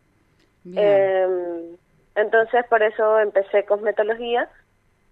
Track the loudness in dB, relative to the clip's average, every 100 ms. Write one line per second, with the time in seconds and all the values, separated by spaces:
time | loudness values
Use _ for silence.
0 | _ _ _ _ _ _ -8 0 2 4
1 | 2 0 0 -2 -6 -10 -12 -18 _ _
2 | _ -4 0 2 2 0 0 0 0 0
3 | 2 2 2 0 0 0 0 -2 -2 -2
4 | -2 -4 -4 -4 -4 _ _ _ _ _
5 | _